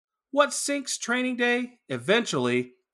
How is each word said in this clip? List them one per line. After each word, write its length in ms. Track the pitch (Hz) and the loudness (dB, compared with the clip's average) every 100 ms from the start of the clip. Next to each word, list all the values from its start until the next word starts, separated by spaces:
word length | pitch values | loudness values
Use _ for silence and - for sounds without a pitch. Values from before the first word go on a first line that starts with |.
| _ _ _ | _ _ _
What 220 | 277 277 | 2 2
sinks 440 | - - 285 - - | 0 -2 -4 -4 -6
Training 380 | - 247 254 240 | -2 -2 -2 0
Day 440 | 240 240 247 - - | 0 0 -2 -10 -8
eventually 840 | 127 127 226 220 131 123 123 123 _ _ | -4 2 2 2 0 2 2 -2 _ _